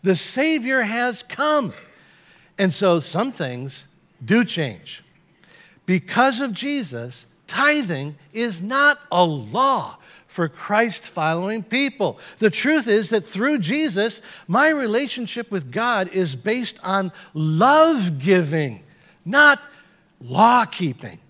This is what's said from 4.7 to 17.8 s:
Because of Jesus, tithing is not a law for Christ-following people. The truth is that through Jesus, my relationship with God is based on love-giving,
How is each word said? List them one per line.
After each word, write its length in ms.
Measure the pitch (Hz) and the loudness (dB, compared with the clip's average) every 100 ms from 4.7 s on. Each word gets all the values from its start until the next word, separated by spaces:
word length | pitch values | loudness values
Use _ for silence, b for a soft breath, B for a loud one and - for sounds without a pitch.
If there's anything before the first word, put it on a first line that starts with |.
| 95 - - _ _ _ b b b b b - | -6 -18 -20 _ _ _ b b b b b 0
Because 540 | 185 - - 269 240 | 0 0 2 2 2
of 140 | 269 | -4
Jesus, 720 | 202 277 285 180 120 120 - - _ - | -4 -4 -4 -6 -10 -12 -16 -20 _ -10
tithing 680 | - 285 302 214 143 143 151 b | 0 2 2 0 -4 -6 -10 b
is 300 | 220 240 170 | -6 -4 -4
not 380 | 196 262 285 285 - | -4 4 4 2 0
a 140 | 175 175 | 2 2
law 720 | 147 107 170 269 247 - - B B _ | 0 -4 0 2 0 -4 -14 B B _
for 220 | - 165 | -4 -4
Christ-following 1160 | - - 208 233 175 - - 156 165 190 220 | -4 -2 2 2 -2 -10 -4 -2 -2 -4 -6
people. 560 | - 247 277 - 175 - B B | -4 -2 -2 -2 -4 -4 B B
The 120 | 214 | 0
truth 380 | - 277 311 226 | 2 0 0 2
is 220 | 214 208 | 0 2
that 180 | 214 - | -4 -4
through 320 | 185 254 294 | -4 0 0
Jesus, 600 | 160 285 311 185 226 - B B - | -2 -2 -2 -2 -2 -4 B B -2
my 220 | 208 311 | 2 2
relationship 840 | 302 240 220 277 240 233 233 226 | 2 0 0 -2 -6 -8 -8 -6
with 180 | 196 131 | -6 -6
God 380 | 156 240 220 185 | -4 -2 -2 -2
is 200 | 190 175 131 | -2 -4 -4
based 440 | 208 247 233 - | -4 -4 -4 -8
on 300 | 180 196 190 B B | -4 -2 -2 B B
love-giving, 1500 | 156 156 160 247 302 | -4 -2 4 6 6